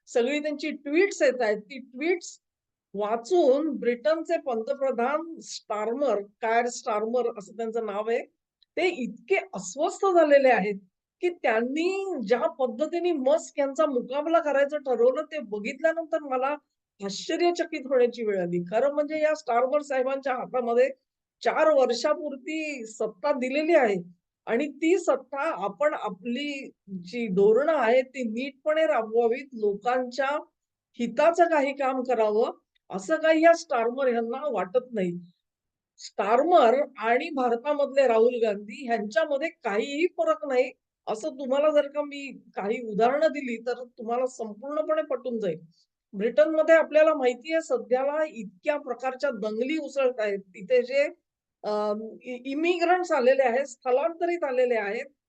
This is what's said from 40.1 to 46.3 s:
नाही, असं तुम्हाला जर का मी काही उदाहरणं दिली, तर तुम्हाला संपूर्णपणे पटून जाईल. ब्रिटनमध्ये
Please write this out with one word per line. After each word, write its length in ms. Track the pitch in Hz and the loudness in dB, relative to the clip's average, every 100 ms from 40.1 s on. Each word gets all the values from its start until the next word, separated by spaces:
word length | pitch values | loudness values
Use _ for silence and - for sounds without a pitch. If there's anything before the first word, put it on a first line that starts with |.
| - 320 311 285 | 0 -2 -2 0
नाही, 260 | 254 277 - _ _ - | 0 0 -6 _ _ -8
असं 220 | - 311 | -6 -6
तुम्हाला 420 | 262 254 277 311 | -8 -2 2 4
जर 160 | 294 285 | 2 0
का 160 | 294 | -4
मी 360 | 294 277 277 269 - - | -6 -10 -12 -14 -14 -8
काही 260 | 196 254 226 | -6 -6 -4
उदाहरणं 400 | 208 233 294 311 | 0 2 2 0
दिली, 300 | 277 247 226 233 | -2 -6 -6 -6
तर 180 | 240 247 - | -8 -12 -14
तुम्हाला 280 | 220 240 247 | -6 -4 -4
संपूर्णपणे 760 | - 226 208 277 302 311 311 | -6 -12 -10 -6 -4 -2 -2
पटून 380 | 302 254 254 226 | -2 -6 -6 -4
जाईल. 200 | 196 151 - _ _ _ _ | -4 -6 -12 _ _ _ _
ब्रिटनमध्ये 600 | 196 233 | -4 0